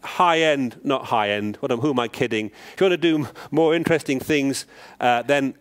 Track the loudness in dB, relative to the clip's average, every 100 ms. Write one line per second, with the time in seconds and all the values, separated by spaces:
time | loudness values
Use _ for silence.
0 | -8 0 2 4 2 2 -2 -4 -4 -4
1 | 0 0 0 -2 -4 -6 -4 -2 -2 -2
2 | -2 -2 -2 -2 -6 -10 -10 0 0 2
3 | 0 0 -2 -10 -4 2 2 2 0 -2
4 | 0 -4 0 0 0 -4 -8 -20 -18 -2
5 | 0 2 2 0 0 -6